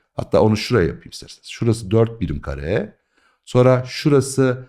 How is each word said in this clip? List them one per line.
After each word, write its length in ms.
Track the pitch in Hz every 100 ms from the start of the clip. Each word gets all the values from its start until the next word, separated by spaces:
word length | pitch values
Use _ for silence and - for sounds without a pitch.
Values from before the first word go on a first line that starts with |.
| _
Hatta 280 | - - 98
onu 160 | 107 107
şuraya 300 | - 120 80
yapayım 240 | 60 -
isterseniz. 380 | - - - -
Şurası 420 | - 117 107 95
dört 300 | 110 113 117
birim 200 | 87 71
kare. 560 | 71 69 73 110 214 - _ _ _ _
Sonra 400 | - 123 127 127 127
şurası 800 | - 156 143 131 - 131 127